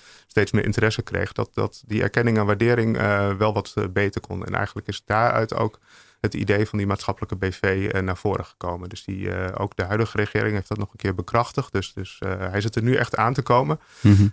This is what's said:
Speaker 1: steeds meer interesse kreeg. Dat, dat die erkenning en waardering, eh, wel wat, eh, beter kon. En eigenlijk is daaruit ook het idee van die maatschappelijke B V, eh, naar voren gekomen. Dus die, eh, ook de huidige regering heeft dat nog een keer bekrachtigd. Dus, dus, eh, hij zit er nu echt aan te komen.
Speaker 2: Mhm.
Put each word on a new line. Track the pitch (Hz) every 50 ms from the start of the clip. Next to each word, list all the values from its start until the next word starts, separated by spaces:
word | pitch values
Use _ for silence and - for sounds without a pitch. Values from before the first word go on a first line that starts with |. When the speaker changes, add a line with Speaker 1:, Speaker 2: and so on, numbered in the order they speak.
| - - - - _
Speaker 1:
steeds | _ - 107 101 -
meer | - 104 -
interesse | 107 104 - 107 113 - -
kreeg. | - - 98 92 95 -
Dat, | - - 107 - -
dat | 107 104 104 - - -
die | - 104 104
erkenning | 90 98 - 120 120 117 110
en | 110 104
waardering, | 101 104 101 113 117 120 120 113 113 110
eh, | 123 104 104 101 101 101 101 98
wel | 95 107 110 104
wat, | 104 - - -
eh, | 104 101 95 92
beter | 101 101 98 - 95
kon. | - - 95 92 -
En | 92 95
eigenlijk | - 101 - - 107 -
is | - 95 - _
daaruit | - 104 110 117 120 - 113 113 - -
ook | - 113 110 - _ _ _ - - - - _ -
het | - 107 -
idee | 113 104 98 101 104 107
van | - -
die | 104 101
maatschappelijke | 101 101 - - - 95 - - - - 95 95
B | 95 92
V, | - - 98 95 95 98 104
eh, | - 95
naar | 92 92 92
voren | - - 104 95 98 -
gekomen. | - - - - 87 87 90 90 92
Dus | 101 - -
die, | - 98 95 98 95
eh, | 92 92 92 92 95 -
ook | 98 101 -
de | - 92
huidige | 90 104 110 113 - -
regering | 107 104 - - 107 110 110 107
heeft | 98 -
dat | - 107
nog | 107 101 -
een | _
keer | - - 98 92
bekrachtigd. | 90 87 - - 117 120 - - 143 - -
Dus, | - 98 95 - -
dus, | 101 95 - - -
eh, | 101 95 95
hij | 95 95 92 95 104
zit | 104 113 -
er | 117 110
nu | 123 127
echt | - 117 - -
aan | 110 107 120 135
te | 135
komen. | - - 120 127 139 147 156 - - - - -
Speaker 2:
Mhm. | - 107 101 98 104 101